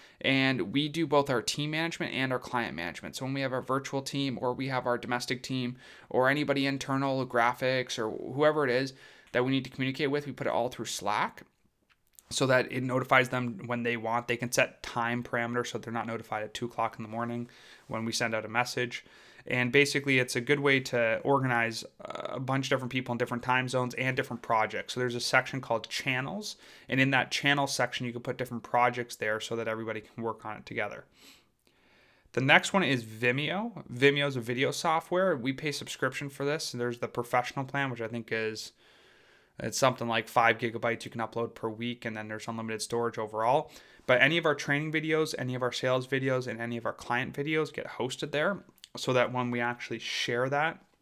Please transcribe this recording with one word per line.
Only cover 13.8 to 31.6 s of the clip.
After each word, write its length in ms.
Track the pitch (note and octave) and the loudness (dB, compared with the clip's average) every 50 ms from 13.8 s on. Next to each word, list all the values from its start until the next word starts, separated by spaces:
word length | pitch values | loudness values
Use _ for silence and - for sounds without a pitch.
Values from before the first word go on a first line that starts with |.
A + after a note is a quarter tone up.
| A#2 | -2
they 140 | A#2+ A#2+ | -2 -2
want. 320 | A#2 A2 A2+ A2+ A#2+ A#2+ - | -2 -2 0 0 0 0 0
They 80 | A#2+ | -2
can 160 | A#2 B2 A#2+ - | -2 -2 0 2
set 280 | - B2+ - - - - | 2 2 2 0 -8 -12
time 400 | - - A#2+ A#2 A#2 A#2+ A#2+ A#2+ | -6 -4 -2 0 0 0 -2 -4
parameters 420 | - - A#2+ A#2 A#2 A#2+ B2 A#2+ | -4 -4 -2 -2 -2 -2 -2 -2
so 120 | - - A#2 | -2 -4 -8
they're 140 | - A#2 A2+ | -6 -6 -6
not 140 | A#2 A2 | -4 -4
notified 380 | A#2 A2+ A2+ A2+ - - G#2+ G#2+ | -4 -6 -8 -6 -6 -6 -6 -6
at 100 | G#2+ - | -6 -6
two 120 | - A#2+ | -6 -6
o'clock 280 | A#2 - - A2+ A2 - - | -4 -2 -2 -2 -2 -2 -6
in 40 | A2+ | -10
the 80 | G#2+ | -8
morning 380 | A2 A2+ A#2 A#2 A#2 A#2+ A#2+ A#2+ - - - - - - - - | -6 -4 -4 -4 -4 -4 -6 -8 -12 -20 -20 -20 -20 -20 -12 -8
when 160 | A2+ A2+ A2+ | -6 -4 -4
we 80 | A#2 G#2+ | -2 -2
send 200 | - B2 A2+ A2+ | -2 -2 0 -2
out 120 | A2 G#2+ | -2 -4
a 40 | G#2+ | -2
message. 560 | G#2+ A#2 B2 - - B2+ B2 B2 - - - - - - - - - - - | 0 0 0 0 0 -2 -2 -2 -4 -8 -14 -16 -20 -20 -20 -20 -20 -14 -6
And 280 | - A#2+ B2+ B2 B2 A#2+ | -2 0 0 2 6 6
basically, 480 | C#3+ D3 C#3 - D3 C#3 C#3+ C3+ C3 | 6 6 6 4 0 2 4 4 4
it's 160 | B2+ B2 - | 4 2 0
a 40 | B2+ | -2
good 200 | A#2+ B2 D3 C#3+ | 0 2 2 2
way 180 | C#3+ C#3+ C3+ C3+ | 4 4 4 4
to 420 | C3 - - A#2+ A#2 A2+ A2+ - - | 2 2 0 2 2 2 2 2 2
organize 600 | C3+ C#3 C3+ C3+ C3 B2 A#2 A#2 A2+ A2+ A#2 - - _ - | 4 4 4 4 4 2 2 2 0 -2 -6 -10 -12 _ -16
a 400 | - - - - - - - - | -14 -12 -10 -8 -8 -6 -6 -4
bunch 280 | C3+ B2+ C3+ C3+ C3+ | -2 0 0 0 2
of 40 | C3 | 2
different 220 | C#3+ B2+ B2+ A#2+ B2+ | 0 0 0 0 -2
people 180 | C3 B2+ - | -2 -2 -2
in 80 | A#2+ A#2 | -2 -2
different 240 | B2 - B2+ A#2+ - | -2 -2 -2 -2 0
time 260 | B2+ B2+ B2+ B2+ B2+ | 2 2 2 2 2
zones 240 | B2+ B2+ B2+ B2 A#2+ | 0 0 0 0 -2
and 220 | - B2+ C3 C3 | -2 0 0 0
different 240 | C3 B2 - A#2+ A#2 | 0 -2 -2 -4 -6
projects. 540 | - - A#2 A2 A2 G#2+ G#2+ G2+ - - - | 0 2 4 4 4 2 0 -4 -6 -4 -2
So 60 | B2 | -2
there's 160 | B2 B2 A#2+ | -2 0 -2
a 40 | B2 | -2
section 400 | - - - C3 B2+ - - C3+ | 0 4 4 4 4 2 -2 -4
called 280 | C3 - A#2 A2+ - - | -2 0 -2 -2 -2 -4
channels. 640 | - - - C#3 B2+ B2+ C3+ C#3 F#3 G#3 G#3 - - - - - - - - - | -8 -6 -2 -2 -2 -2 -2 -4 -6 -8 -8 -10 -12 -12 -16 -20 -20 -18 -8 0
And 120 | - C3 | 2 4
in 100 | C3+ C3+ | 4 4
that 220 | C#3 B2+ - - - | 4 2 2 0 -2
channel 340 | - - C#3+ C#3+ C#3+ C#3 | 0 2 4 4 4 2
section, 400 | C3+ - - B2+ A#2+ - - B2+ | 0 0 0 0 0 -2 -4 -6
you 60 | B2 A#2 | -6 -6
can 100 | A#2+ A#2+ | -6 -6
put 140 | - B2+ | -6 -6
different 260 | C3 B2+ A#2+ A#2+ A2+ - | -4 -6 -6 -6 -8 -4
projects 540 | - - A#2+ B2 B2 A#2 A#2+ A#2+ A#2+ - | 0 4 4 4 4 4 2 -4 -6 -6
there 240 | - A2 G#2+ G#2+ A2 | -6 -2 -2 -2 -2
so 160 | - - A#2+ | -4 -4 -4
that 100 | A#2 A2+ | -4 -2
everybody 340 | A2 A2 A2 A2+ A2 A2 A2 | -2 -4 -4 -4 -6 -6 -6
can 220 | G#2 - - - A2+ | -8 -12 -8 -6 -4
work 240 | A2+ A2 - - | -4 -4 -4 -8
on 120 | A2 G#2+ G2+ | -10 -10 -10
it 60 | G2 | -12
together. 420 | - A#2 A2+ A2 G#2 - - - _ _ _ - - - _ _ _ _ _ | -8 -6 -4 -4 -4 -6 -10 -14 _ _ _ -20 -20 -20 _ _ _ _ _